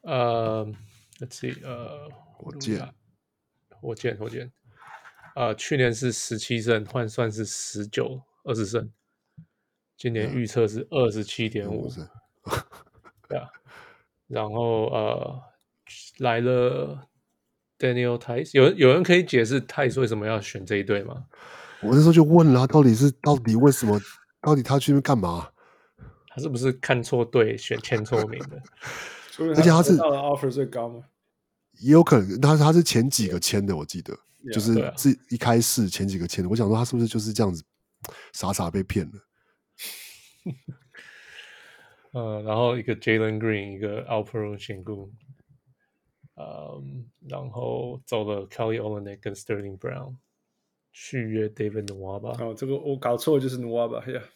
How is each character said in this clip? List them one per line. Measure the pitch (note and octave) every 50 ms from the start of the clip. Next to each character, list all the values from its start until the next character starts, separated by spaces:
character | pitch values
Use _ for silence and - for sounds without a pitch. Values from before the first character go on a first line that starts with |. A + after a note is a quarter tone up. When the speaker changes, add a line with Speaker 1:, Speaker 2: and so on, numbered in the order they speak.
| _
Speaker 1:
呃， | F#3 D3 B2+ A#2+ A#2+ A#2 A2+ A2+ A2 A2 A2 G#2+ G#2+ G#2 F#2+ - _ _ _ _ _ _ _
let's | B2 C3 - -
see， | - B2+ B2+ - C3
呃， | C3 B2 A#2+ A#2 - - - D3 D3+ C#3 - _ _ _
Speaker 2:
火 | _ - - -
箭。 | C#3 C3+ G#2+ G#2+ E2+ - - _ _ _ _ _ _ _ _ _ _ _ _ _ _ _ _ _ _
Speaker 1:
火 | - A#2+ A2+
箭， | - - A#2+ A#2
火 | G2+ G#2+ A2+
箭。 | A2+ B2 B2 B2 _ _ _ _ _ _ - - - - _ - _ _ - - _
呃， | C3+ B2 A2+ G#2+
去 | - - - D#3
年 | C3+ B2+ A#2+ A2+
是 | A2 B2+ B2
十 | A2 - - - A2+
七 | G#2+ - - A#2+ A#2
胜， | G#2+ A#2+ A#2 G#2+ G#2+
换 | G2+ - C3 A#2
算 | G#2+ - - A#2+ A2
是 | G#2 A2 A2
十 | G2+ - - - - - G#2 G2+
九、 | G#2 - - B2+ B2 C3 C3 - _ _ _ _
二 | C#3 A#2
十 | A2+ G#2+
胜。 | F#2+ A2 A#2 A2+ A2 _ _ _ _ _ _ _ _ _ - - _ _ _ _ _ _ _ _ _ _
今 | _ - B2 A2+
年 | A2 G#2+ B2+ C#3
预 | B2+ A#2+
测 | G#2+ - B2 A2+
是 | G#2 G#2+ A2+ C3+ _
二 | E3+ C#3+ B2 A2+
十 | G#2 A2
七 | G#2 - - - A2+ A2
点 | A2 G#2+ G2+ G2+
五。 | G#2 A#2 -
Speaker 2:
二 | -
十 | B2+
七 | -
点 | -
五 | -
胜。 | _ - _ _ _ _ _
<laughs> | - - - - _ - - _ _ _ _ _ - _ _ _
Speaker 1:
对 | _ -
啊。 | C3 B2+ C3 - - _ _ - - - - _ _ _ _ _ _ _
然 | _ B2+ A2+ G#2+ G#2+
后， | G#2+ A#2 A#2+ A#2 A2+ A2 A2
呃， | - - A2 G#2+ A2 - - - - - - - _ _ _ _ _ _ _ _ - - - - - _ _
来 | C3 A#2+ A#2 A#2
了 | A#2+ B2+ B2+ B2 B2 B2+ C3+ C#3 C#3+ C#3+ C#3+ C#3 - _ _ _ _ _ _ _ _ _ _ _ _ _ _
Daniel | _ - B2+ B2 B2 B2 A#2+ A#2+
Theis。 | A#2+ - - A#2+ B2+ D#3 - -
有 | C#3 C3
人， | D#3+ G3+
有 | F#3+ C#3+ B2+ C3+
人 | F3 F3+
可 | - F3
以 | F3+ E3+
解 | - - B2 A2+
释 | A2 C3+ C3+
Theis | - - - - C#3 B2+ - C3+
为 | B2+
什 | G#2+ A2+
么 | G#2 G#2
要 | A2 A2+ G#2+
选 | G2 - - G#2 F#2+
这 | - G#2+
一 | G2+ G2
队 | - G#2 G2+ G2
吗？ | - - - - _ _ - - - - - - - - -
Speaker 2:
我 | - G#2+ B2
那 | D3
时 | D#3
候 | E3 D#3+
就 | E3+ D#3
问 | D3+ E3 F3 E3 D3+ B2+
了， | B2 C3
到 | C3 - D#3
底 | C#3+ B2 A2
是， | A2 C3+ C#3+ B2+ _
到 | - D3 D3
底 | C3+ A#2 A#2 A2
为 | A#2 C3 D3
什 | C3+ - B2+
么， | G#2+ G#2 G#2 - - - _ _ _ _ _
到 | - D3+ D3+
底 | C#3 A#2+
他 | - C3+ C#3+
去 | - - C#3+
那 |
边 | C#3
干 | C3+ - B2+
嘛？ | A2+ F#2 E2+ E2+ E2+ D#2+ - _ _ _ _ _ _ _ _ _ _ - - _ _ _ _ -
Speaker 1:
他 | B2+
是 | C#3+
不 | D#3+ C3
是 | A#2 B2+ C3+ C3
看 | C3 - - C3 B2 A2+
错 | - C3+ B2 A#2
队， | A2+ - B2+ A2 A2 A2
选 | A2 - - A#2 A2+
签 | - - B2+ A2 G#2+
错 | - B2 A2 G#2+
名 | G#2+ - - -
的？ | - - - - - _ _ - - -
Speaker 3:
<laughs> | - - - - - - -
所 | - - D#3+
以 | E3 D#3
他 | D3
Speaker 2:
而 | D#3+
且 | E3+
他 | D#3+ E3 F3
是 | - F3+
Speaker 3:
得 |
到 | D3+ E3 D3+
的 | C#3+
offer | C#3 C#3 C#3+ C#3+ C3+ C#3+ C3
最 | A#2+ C#3 C3+
高 | - - B2 A#2
吗？ | A#2 A#2+ A#2 C3 _ _ _ _ _ _ _ _ _ _ _ _ _ _ _
Speaker 2:
也 | A2 C3
有 | D3+ E3
可 | E3+ - D#3 A#2
能， | F#2+ F#2+ F#2 A#2
他， | C3+ C#3+ D#3
他 | D3+ D3 D3+
是 | D#3+ F3
前 | E3 - - - A#2+ C#4
几 | - - A2
个 | F2+ F2
签 | E2+ - - - G#2 G2+
的， | G2 F#2
我 | D2+ D2
记 | - - F2+
得， | - - G#2 - _ _ _ _ -
Speaker 3:
Yeah. | B2+ A2
Speaker 2:
就 | G#2+
是 | G#2 A2+ A2+ A2+ - C3 -
自， | - - C#3 B2+
Speaker 1:
对 | -
啊。 | _ _
Speaker 2:
一 | A#2+
开 | A#2 - A#2+ A#2 A#2
始 | A#2 - - - G#2+ F#2
前 | - - G2
几 | G2 F#2+
个 | F2+ E2+
签 | E2 - -
的。 | F2+ F2+
我 | G#2+
想 | A#2 A2+ G2
说 | A2
他 | A2 A#2+
是 | A#2 -
不 | A#2+
是 | A#2
就 | A2 - A#2
是 | G#2 A2 G#2
这 | A2 A2
样 | G2 F2+
子 | D#2+ - _ _ _ _ _ _ _ - - - - - -
傻 | - - - F#2 G2
傻 | - F#2 E2+
被 | E2 G2
骗 | F#2 - - G#2 E2 C#2+
了？ | G#2+ G2 _ _ _ _ _ _ _ _ _ _ _ _ - - - - - - - - _ _ _ _ _
Speaker 1:
<laughs> | F#3 - _ _ - C3+ _ _ _ _ - - - - - - - - - - - - - - - - _ _ _ _ _ _ _ -
呃， | B2+ A#2 A2 G#2+ G#2+ G#2+
然 | A2 G#2+
后 | A2+ B2 A#2+ B2
一 | B2 G#2
个 | B2 A2
Jalen | A2+ - A#2+ A2 A2 A2 A2 A2 G#2+
Green， | A2 A2 G#2+ G2+ G2+ G2+ G2
一 | F#2+
个 | G#2+ G#2 G#2 A2+ -
Alperen | - A#2 G#2+ G#2 - - A2+ G#2+ G#2 G#2
Sengun， | G2+ - - G#2+ F#2+ F2+ A2 G#2+ G2 G2 G2 G#2 _ _ - C3+ _ _ _ _ _ _ _ _ _ _ _ _ _ _ _ _ _ _ _ _
嗯， | - - - - - D2+ - B2 C#3 C#3 C3+ C#3 C3 A#2 A#2+ _ _ -
然 | C#3 C3+ C3+ C3 B2+
后 | G#2 A#2+ B2 A#2+ A#2+ B2+ B2+ B2 B2 C3 _
走 | - B2 A2 G#2
了 | G#2 G#2 G2+ G2
Kelly | F#2+ - - A#2 A2 A2 A2+
Olynyk | G#2+ G#2+ G#2+ G#2 G2+ G2+ G2 G2
跟 | _ G#2 G2
Sterling | - - - A2 G2+ G2+ G2+ F#2+
Brown， | F#2 - - - - - C#3 B2+ B2+ _ _ _ _ _ _ _ _ _ _ _ _ _ _ _
续 | - - - - C3
约 | A#2 A2 G#2+ A2 G#2+ G#2+
David | G#2+ - G#2+ G#2+ G2+ A2 G2+
Nwaba。 | G2 G2 F#2+ F#2+ F#2+ G2 G2+ G#2+ A#2 A#2+ A#2+
Speaker 3:
哦， | A#2+ A#2 G#2+
这 | G#2 C#3
个 | C3 C#3
我 | C#3+ D3+ D3 C#3
搞 | C3 - A#2+ A#2+
错， | A#2+ - D#3+ D#3
就 | C#3 C3 C3
是 | B2+
Nwaba，yeah。 | B2+ A#2+ A#2 A2+ A#2 A#2 A#2 A#2+ A#2 A2+ B2 C3 B2 G#2+ _ _